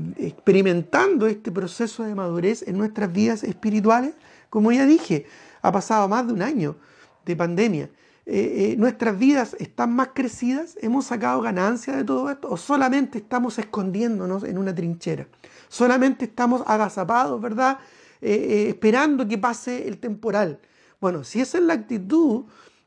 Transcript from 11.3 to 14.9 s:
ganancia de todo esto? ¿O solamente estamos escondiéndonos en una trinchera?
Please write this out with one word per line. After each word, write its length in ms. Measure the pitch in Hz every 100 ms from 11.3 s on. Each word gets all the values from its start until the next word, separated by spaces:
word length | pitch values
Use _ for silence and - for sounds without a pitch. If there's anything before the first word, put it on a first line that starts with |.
| 247
ganancia 540 | 226 180 196 240 269 269
de 80 |
todo 260 | 226 262 277
esto? 220 | 277 277
¿O 60 | 175
solamente 600 | - 285 262 277 262 220
estamos 400 | - 247 240 233
escondiéndonos 840 | 214 220 190 190 233 208 180 190
en 160 | - 180
una 160 | 190 175
trinchera? 520 | 170